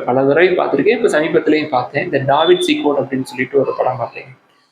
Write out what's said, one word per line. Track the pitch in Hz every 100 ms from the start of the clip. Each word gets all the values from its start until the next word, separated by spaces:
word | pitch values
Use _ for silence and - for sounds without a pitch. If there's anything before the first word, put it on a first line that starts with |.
பல | - 127
தடவை | 139 147 185
பார்த்திருக்கேன், | 180 151 139 196 240
இப்ப | 208
சமீபத்திலயும் | 160 160 160 151 156 147
பார்த்தேன். | 123 123 143 175
இந்த | 139
டா | 131 143
வின்சி | 165 180 165 151
கோட் | 147 139
அப்படின்னு | 131 131 131
சொல்லிட்டு | - 131 139
ஒரு | -
படம் | - 127 123
பார்த்தேன். | 117 - 131 131 _ _ _